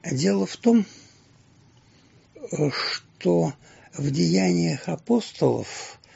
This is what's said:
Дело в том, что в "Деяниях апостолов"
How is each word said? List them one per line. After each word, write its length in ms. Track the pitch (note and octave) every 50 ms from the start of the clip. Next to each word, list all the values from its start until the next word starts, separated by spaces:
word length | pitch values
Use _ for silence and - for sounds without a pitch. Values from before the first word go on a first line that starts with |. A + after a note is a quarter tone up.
Дело 440 | - F3 C#3+ C3 D#3 G3 G3+ G3 G3
в 100 | F#3 -
том, 300 | - - A#3 A#3 A#3 G3 - - - - - - _ _ _ _ _ _ _ _ - _ - _ - _ _ _ _ _ _ _ - _ _ _ D#4+ C#4+ -
что 1000 | - - D3+ D3 - - - - - - - _ _ _ - F#3 F3 E3+ E3 D#3 C3 _ - - - - - -
в 180 | - - C#3 C#3+
"Деяниях 800 | C3+ D#3 F3 E3 F3 F#3+ F#3 F3+ F3 F3 E3+ E3 D3+ C3 - -
апостолов" 1120 | E3 D#3+ _ - A#3 A#3 - - - - D#3 C3 A#2+ A#2 G#2+ - - - - - - - _ _ -